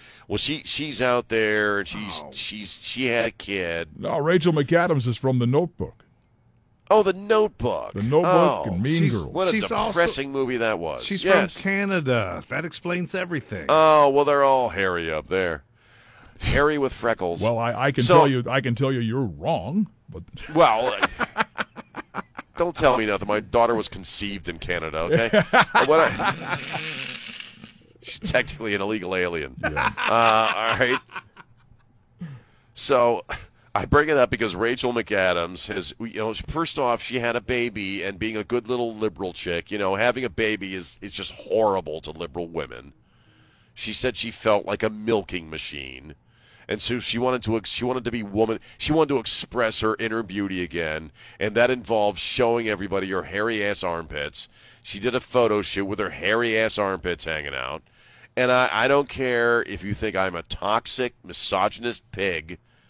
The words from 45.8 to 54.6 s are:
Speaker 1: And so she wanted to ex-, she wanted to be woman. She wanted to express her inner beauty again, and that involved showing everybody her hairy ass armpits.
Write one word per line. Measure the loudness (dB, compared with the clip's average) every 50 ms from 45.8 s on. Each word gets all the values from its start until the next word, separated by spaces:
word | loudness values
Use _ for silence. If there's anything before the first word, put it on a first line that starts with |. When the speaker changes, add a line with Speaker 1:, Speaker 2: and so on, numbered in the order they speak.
| -12 -14 -14 -16 -16 -18 -20 _ _ _ _ _ _ _ _ -18 -8 -6
Speaker 1:
And | -6 -4 -2
so | -2 -2 -2
she | -2 -4 -2 0
wanted | 0 0 0 0 -2
to | -2 -2
ex-, | -2 -2 -4
she | -6 -4 -2
wanted | -2 -2 -2 -4
to | -4
be | -6 -6 -6
woman. | -4 0 2 2 2 2 -4 -6 -14 -12
She | -6 -2 0 2
wanted | 4 4 4
to | 2 0
express | 0 0 -2 -2 -4 -4 -2 -2 0 0 0 0
her | 0 0 0 0
inner | -2 -4 -2 -4 -4
beauty | -4 -4 -4 -2 -2 -2 -4 -4
again, | -4 -4 -4 -4 -2 -4 -6 -8 -10 -18 -20 -20 -18 -10 -4
and | -4 -2 2
that | 4 4 4
involved | 2 0 -2 -2 0 2 2 0 0 -2
showing | -4 -4 0 2 2 4 4 2 0 0
everybody | -2 -2 -4 -2 -2 -2 -2 -2
her | -4 -4 -4
hairy | -4 -4 -2 -2 -2 -2 -2 -2
ass | -2 -2 -2 -4
armpits. | -4 -4 -4 -6 -8 -8 -8 -8 -8 -8 -12 -14 -16 _ -20